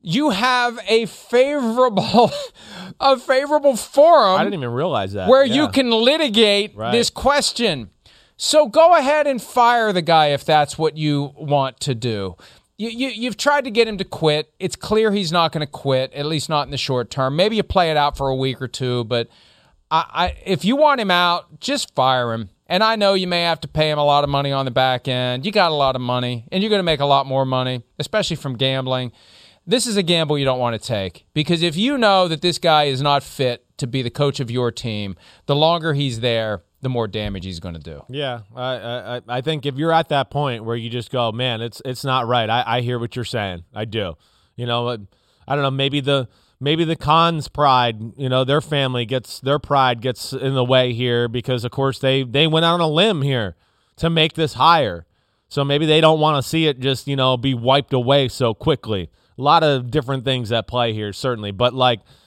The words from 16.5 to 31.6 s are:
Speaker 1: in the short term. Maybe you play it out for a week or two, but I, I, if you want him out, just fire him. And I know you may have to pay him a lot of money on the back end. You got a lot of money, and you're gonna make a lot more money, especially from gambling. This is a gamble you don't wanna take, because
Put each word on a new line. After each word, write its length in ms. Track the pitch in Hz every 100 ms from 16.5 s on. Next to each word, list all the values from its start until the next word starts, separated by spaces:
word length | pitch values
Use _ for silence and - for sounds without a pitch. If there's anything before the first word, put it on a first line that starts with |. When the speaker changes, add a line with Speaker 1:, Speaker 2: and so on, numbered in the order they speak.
| 156 135
Speaker 1:
in 60 |
the 60 | 139
short 340 | - 127 117
term. 240 | - 131 147
Maybe 220 | 202 220
you 40 |
play 300 | 190 190 170
it 60 | 151
out 200 | 147 143
for 120 | 139
a 60 | 131
week 240 | 135 120
or 80 | 127
two, 360 | - 127 123
but 240 | 113 120 117 _ _ _ _ _ _
I, 140 | 160 -
I, 260 | 147 180 -
if 220 | - 190 185
you 100 | 277
want 240 | 302 277
him 120 | 202
out, 480 | 175 175 170 - 151
just 340 | - 277 -
fire 400 | - 131 131 120
him. 160 | 113 104 _ _
And 180 | 180
I 120 | 220 226
know 180 | 202
you 140 | 196 180
may 160 | 175
have 180 | 170 160
to 60 | 139
pay 240 | 156 156
him 80 | 151
a 40 | 147
lot 180 | 143
of 60 | 143
money 200 | 143 139
on 140 | 139 135
the 60 |
back 360 | 123 131 127 -
end. 380 | 127 127 123 160
You 60 |
got 180 | 208 175
a 60 | 151
lot 200 | 135 127
of 60 |
money, 440 | 123 123 123 123 113
and 120 | 185
you're 80 | 214
gonna 100 | 208
make 200 | 175 151
a 40 | 143
lot 220 | 139 135
more 180 | 135 131
money, 380 | 127 127 127 - -
especially 380 | - 220 - 160
from 200 | 143 120
gambling. 540 | 131 135 131 127 123 _ _ - - _ -
This 180 | 240 240
is 120 | 202
a 60 |
gamble 360 | 170 170 156 147
you 60 | 135
don't 120 | 127
wanna 220 | 120 113
take, 480 | - 110 95 - _ -
because 260 | 147 170